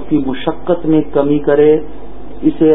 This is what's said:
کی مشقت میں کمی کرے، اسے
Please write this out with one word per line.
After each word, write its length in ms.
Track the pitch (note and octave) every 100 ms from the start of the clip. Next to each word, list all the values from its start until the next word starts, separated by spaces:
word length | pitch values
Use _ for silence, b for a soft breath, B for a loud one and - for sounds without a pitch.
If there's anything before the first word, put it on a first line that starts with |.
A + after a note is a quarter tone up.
| -
کی 140 | D3+ C3
مشقت 600 | C3 E3 D#3 - E3+ D#3
میں 140 | D#3 D3
کمی 260 | D3 C#3+ D3
کرے، 380 | D3 C#3+ D3+ D#3 - - - - - -
اسے 280 | D#3 D3 D#3